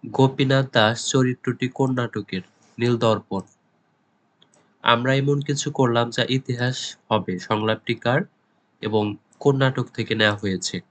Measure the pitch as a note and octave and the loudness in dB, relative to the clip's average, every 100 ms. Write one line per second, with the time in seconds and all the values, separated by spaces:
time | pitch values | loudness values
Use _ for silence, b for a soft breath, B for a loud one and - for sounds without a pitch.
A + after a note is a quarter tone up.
0 | A#2 - C3+ C3+ C3+ C3+ C3 A#2+ G#2+ A#2 | -8 2 2 2 2 2 2 4 4 2
1 | - C#3 B2+ B2 - B2 B2+ - C3+ B2+ | 0 2 2 0 -6 -4 -6 -2 -2 0
2 | A#2+ A2 G2+ F#2 - _ _ - A#2+ A#2 | -4 -6 -6 -8 -10 _ _ -2 0 2
3 | A#2 G#2 - G2 F#2 _ _ _ _ _ | 2 0 -2 -8 -8 _ _ _ _ _
4 | _ _ _ _ _ _ _ _ A2+ A#2 | _ _ _ _ _ _ _ _ 2 2
5 | B2+ C3+ C#3 C#3+ C#3+ C#3 - C#3+ B2+ A#2 | 4 2 2 0 -2 -4 -4 0 2 2
6 | A#2+ A#2 A#2+ C3 - B2 B2 B2+ - - | 0 -2 -2 -2 -2 -2 -2 -4 -10 -14
7 | _ A2 F#2 F2+ - G#2+ A2 A2 - A#2 | _ -2 0 -8 -4 -2 0 -2 -4 -4
8 | A#2+ C3+ - _ _ _ _ _ G#2+ G#2+ | 0 -2 -2 _ _ _ _ _ -2 0
9 | G#2+ G2+ _ _ C#3+ C3+ C3+ B2+ A#2+ - | 0 -6 _ _ 0 2 2 0 -6 -6
10 | A2+ B2+ G#2+ G#2 G2+ F#2 - F2+ - | -4 2 2 2 -2 -4 -4 -8 -10